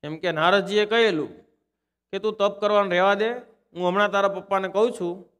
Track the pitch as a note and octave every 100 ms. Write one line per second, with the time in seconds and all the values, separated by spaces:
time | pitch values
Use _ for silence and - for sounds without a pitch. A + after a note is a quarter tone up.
0 | D3 D#3+ F3 D#3+ E3 G3+ F3+ G#3 G#3 A3+
1 | A3 E3 C3 - _ _ _ _ _ _
2 | _ F#3+ G#3+ G#3+ G3+ G3+ G#3 G#3 G3 F3+
3 | F#3+ G3+ A3 B3 - _ _ E3+ F3+ F#3+
4 | G#3 G3 G3 G3 F#3 G3 F#3+ F#3+ A#3 A#3+
5 | F3 F3+ -